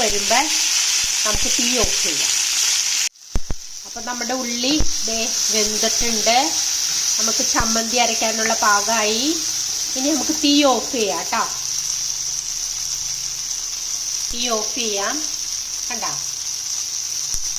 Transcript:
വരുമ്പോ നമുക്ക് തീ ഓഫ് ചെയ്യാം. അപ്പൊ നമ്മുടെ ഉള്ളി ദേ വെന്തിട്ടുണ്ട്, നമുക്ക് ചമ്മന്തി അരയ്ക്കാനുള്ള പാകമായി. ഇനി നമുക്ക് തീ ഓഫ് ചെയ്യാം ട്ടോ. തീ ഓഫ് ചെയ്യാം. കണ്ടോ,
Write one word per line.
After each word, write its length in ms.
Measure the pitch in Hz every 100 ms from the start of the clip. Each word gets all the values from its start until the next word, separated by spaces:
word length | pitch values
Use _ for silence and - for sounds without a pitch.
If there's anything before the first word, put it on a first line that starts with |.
വരുമ്പോ 380 | 220 202 - 233 302 - - - - - - - 220
നമുക്ക് 240 | 208 247 -
തീ 100 | 240 247
ഓഫ് 140 | 208 -
ചെയ്യാം. 280 | 175 143 - - - - - - - - - - - - - - - - -
അപ്പൊ 140 | 233 226
നമ്മുടെ 260 | 247 226 262
ഉള്ളി 300 | 240 240 254 302 - - 226
ദേ 120 | 226 226 - - 220
വെന്തിട്ടുണ്ട്, 840 | 208 214 220 - 233 220 220 240 311 - - - - - - -
നമുക്ക് 240 | 233 - -
ചമ്മന്തി 440 | - 226 226 226 240
അരയ്ക്കാനുള്ള 500 | 233 226 226 220 220 226 220
പാകമായി. 600 | 202 214 226 214 226 277 330 - - - - - 262
ഇനി 100 | 277 294
നമുക്ക് 200 | 233 -
തീ 100 | 285 285 285
ഓഫ് 180 | 233 - 254
ചെയ്യാം 280 | 202 170 -
ട്ടോ. 120 | 226 190 - - - - - - - - - - - - - - - - - - - - - - - - - - - -
തീ 100 | 240 247 220
ഓഫ് 160 | 208 262
ചെയ്യാം. 360 | 226 196 202 285 311 - - - - - -
കണ്ടോ, 240 | 233 175 135 - - - - - - - - - - - - -